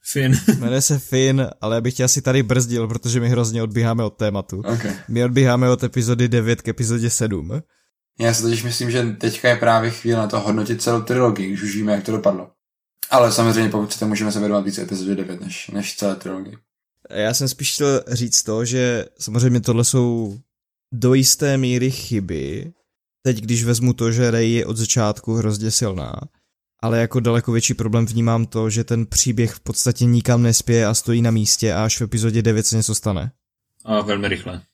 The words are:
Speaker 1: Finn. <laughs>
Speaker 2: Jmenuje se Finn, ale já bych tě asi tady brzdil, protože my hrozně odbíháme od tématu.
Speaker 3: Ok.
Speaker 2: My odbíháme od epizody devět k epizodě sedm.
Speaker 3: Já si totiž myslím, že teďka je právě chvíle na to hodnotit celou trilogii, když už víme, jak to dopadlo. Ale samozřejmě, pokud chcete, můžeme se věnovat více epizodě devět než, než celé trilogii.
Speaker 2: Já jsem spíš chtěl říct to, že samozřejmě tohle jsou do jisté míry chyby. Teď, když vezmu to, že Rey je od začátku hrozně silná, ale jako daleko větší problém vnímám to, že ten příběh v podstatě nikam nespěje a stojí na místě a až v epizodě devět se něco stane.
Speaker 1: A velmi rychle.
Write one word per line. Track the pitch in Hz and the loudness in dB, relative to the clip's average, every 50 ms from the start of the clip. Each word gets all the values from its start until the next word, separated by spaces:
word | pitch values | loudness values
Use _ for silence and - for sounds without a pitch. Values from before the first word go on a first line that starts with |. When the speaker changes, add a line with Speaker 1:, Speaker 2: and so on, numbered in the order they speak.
| _ - | _ -4
Speaker 1:
Finn. | - 139 135 131 131 - - | -2 0 2 4 2 4 4
<laughs> | - 110 - | 2 2 4
Speaker 2:
Jmenuje | 123 120 127 135 | 0 0 0 0
se | 139 - 151 135 | 2 2 0 -2
Finn, | - - 135 131 131 135 135 135 131 - - _ | -2 0 2 2 4 4 4 2 0 -2 -6 _
ale | - 110 113 | -4 -2 -2
já | 117 | 0
bych | 113 123 123 | 0 -2 0
tě | - 127 | 0 2
asi | 123 - 143 | 2 2 0
tady | - 131 127 135 127 | 2 2 2 2 2
brzdil, | 104 127 127 123 117 120 117 113 | 2 2 0 2 0 -2 -2 -2
protože | 107 110 120 - 123 117 127 | -2 -4 -4 -4 -2 -2 0
my | 117 120 | 2 2
hrozně | 123 120 120 113 113 117 113 | 2 2 0 0 -2 -2 -4
odbíháme | 110 104 120 117 113 117 117 113 | -2 0 0 0 2 0 0 -2
od | 104 - | -4 -4
tématu. | - 113 104 101 101 92 - - 95 | -2 -4 -2 -2 -4 -6 -6 -10 -8
Speaker 3:
Ok. | - 101 117 113 110 104 98 - - | -4 -4 -4 -4 -4 -6 -8 -10 -8
Speaker 2:
My | - 113 117 123 | -4 -2 0 0
odbíháme | 123 123 135 131 127 123 123 127 123 | 2 4 4 4 4 4 4 4 2
od | 123 120 - | 2 2 -2
epizody | 117 - 127 113 113 123 117 123 | -4 -2 -2 0 0 2 2 2
devět | 120 120 120 107 113 117 - | 2 2 2 2 0 -2 -2
k | - | -2
epizodě | 113 110 - 120 110 117 117 113 117 | -6 -4 -2 -2 -2 0 0 0 -2
sedm. | - - 117 107 98 85 73 87 110 151 - _ _ _ _ _ _ _ _ _ _ - | 0 -2 -2 -2 -2 -4 -6 -6 -8 -8 -8 _ _ _ _ _ _ _ _ _ _ -2
Speaker 3:
Já | 113 117 113 | 0 0 0
si | 113 | 2
totiž | 113 117 117 110 117 | 0 0 -2 -2 -2
myslím, | 120 117 - 120 117 | -4 -4 -4 -4 -2
že | 117 127 120 | -2 0 -2
teďka | 117 104 - - 113 113 - - 123 | -2 -4 -2 -4 -4 -4 2 2 2
je | 120 | 2
právě | 101 120 117 113 113 113 117 | 4 4 2 4 4 2 0
chvíle | 113 - - 117 117 113 | -4 -4 -2 0 0 0
na | 107 | 0
to | 104 - 110 | 0 -2 -2
hodnotit | 101 107 107 110 107 110 117 117 | -2 0 0 0 0 -2 -4 -2
celou | - 120 117 113 | 0 0 0 0
trilogii, | 107 - 123 127 123 117 101 98 95 | 0 0 2 2 4 2 2 0 -4
když | 95 101 98 104 | -6 -6 -6 -6
už | 104 98 | -6 -4
víme, | 107 107 107 | -2 0 0
jak | 104 98 95 | 0 -2 -2
to | 107 | -4
dopadlo. | 110 104 - 101 98 92 90 - _ _ _ _ _ _ _ _ _ _ - - | -4 0 0 0 0 0 -10 -14 _ _ _ _ _ _ _ _ _ _ -4 2
Ale | 131 127 120 113 | 4 4 6 4
samozřejmě, | 104 120 117 117 107 113 113 104 | 4 2 2 2 2 2 0 0
pokud | 101 107 104 104 | 0 -2 -4 -4
chcete, | - - 110 | -6 -4 -4
můžeme | 107 107 101 107 107 | -2 -2 -2 -2 -2
se | 104 107 | -2 -2
věnovat | 104 104 104 101 95 | -2 0 0 0 -2
více | 98 98 101 | -2 -6 -6
epizodě | 92 87 98 95 92 95 98 | -8 -8 -6 -6 -4 -4 -4
devět | 95 92 90 90 87 | -4 -4 -8 -10 -12
než, | 98 92 87 - - - | -12 -12 -12 -12 -12 -10
než | 101 104 98 - - | -8 -8 -8 -8 -8
celé | - 104 101 95 | -4 -4 -4 -4
trilogii. | 95 - 95 95 95 95 98 107 - _ _ _ _ _ _ _ _ _ - | -4 -8 -10 -10 -10 -12 -14 -16 -20 _ _ _ _ _ _ _ _ _ -10
Speaker 2:
Já | - 104 104 110 123 | -4 -2 -2 0 0
jsem | - 139 | 0 -2
spíš | 127 131 - 139 - - | -2 -4 -4 -6 -6 -2
chtěl | - 147 139 139 131 - | 0 2 2 2 0 0
říct | - 123 113 123 113 - - - | -2 -4 -4 -2 0 0 0 0
to, | 113 107 110 120 | 0 -2 -2 -2
že | 117 123 127 127 123 120 110 - - _ _ | -2 0 0 0 2 0 -2 -4 -8 _ _
samozřejmě | - - 107 120 120 127 120 120 | -10 -2 0 2 4 4 4 4
tohle | - - 113 117 120 | 2 2 2 2 2
jsou | - - 131 123 120 120 117 113 101 101 123 _ _ _ _ _ _ _ _ _ _ - | 4 4 2 2 2 0 -2 -4 -6 -8 -12 _ _ _ _ _ _ _ _ _ _ -6
do | 117 120 123 131 | 0 4 4 6
jisté | 135 131 - - - 151 143 135 | 6 6 4 2 2 2 0 2
míry | 135 131 123 123 123 123 131 | 2 0 0 0 0 0 -2
chyby. | 131 - - - 120 104 95 87 85 73 67 69 82 - - 165 170 _ _ _ _ _ _ _ _ _ _ | -2 -4 -6 -4 -4 -4 -2 -4 -6 -6 -6 -6 -8 -8 -10 -14 _ _ _ _ _ _ _ _ _ _ _
Teď, | 131 123 107 | -2 -2 -2
když | 113 110 120 113 113 | -2 -2 -2 0 2
vezmu | 120 120 113 123 123 123 | 0 0 2 2 2 2
to, | - 120 113 | 2 0 0
že | 113 120 123 120 | 2 2 2 2
Rey | 113 117 117 113 | 2 2 2 2
je | 117 117 - | 2 0 0
od | - 113 | -2 -2
začátku | 110 117 - - 127 110 107 104 - - - 110 | -4 -4 -2 0 0 0 0 -2 -4 -4 -4 -2
hrozně | 113 107 110 104 101 110 110 | -2 0 -2 -2 -2 -4 -2
silná, | - - 123 104 95 87 67 - - - - - _ _ _ _ _ _ _ _ _ _ | -2 -2 -2 -2 -4 -6 -8 -8 -10 -12 -12 -14 _ _ _ _ _ _ _ _ _ _
ale | - 113 117 117 | -2 0 0 0
jako | 117 110 - 127 | 0 0 0 0
daleko | 113 120 117 117 - - | 0 2 0 2 0 0
větší | 117 113 - - 120 | 0 0 0 0 -2
problém | - - 113 107 117 117 | -2 -2 0 2 2 2
vnímám | 107 110 117 117 117 117 113 113 | 2 0 0 2 2 2 0 -2
to, | - - 113 110 110 | -2 -2 -2 -2 0
že | 104 117 113 | 0 -2 -2
ten | - 120 117 113 | 0 0 -2 -2
příběh | - - - - 127 113 110 117 107 - | 0 0 0 0 2 2 0 0 0 -2
v | - | -6
podstatě | _ 127 117 - - 123 117 - 120 | _ -6 -4 0 0 0 2 2 4
nikam | 120 120 120 - - 120 117 120 | 4 4 4 4 4 4 4 4
nespěje | 117 117 - - - 117 117 113 | 4 2 2 2 2 2 2 2
a | 104 110 | 2 0
stojí | - - 120 117 117 | 0 0 0 2 2
na | 117 117 | 2 2
místě | 113 110 104 - - - 117 110 82 | 2 2 2 0 0 0 0 0 0
a | 95 107 | 0 0
až | 110 - | 0 0
v | - 120 | -2 -4
epizodě | 107 - 110 110 117 107 117 | -4 -2 0 0 0 0 2
devět | 107 113 107 107 107 | 2 2 2 2 0
se | - - | 0 0
něco | 113 110 - 110 | 0 0 -2 -4
stane. | - - 107 98 80 - 127 _ _ _ _ _ _ _ _ _ _ _ | -2 -2 -2 -2 -2 -4 -6 _ _ _ _ _ _ _ _ _ _ _
Speaker 1:
A | 110 110 104 | -2 -2 -2
velmi | 104 104 101 98 101 | 0 -2 -4 -2 -2
rychle. | 98 95 - - 92 90 87 - _ | -4 -4 -4 -6 -12 -12 -12 -14 _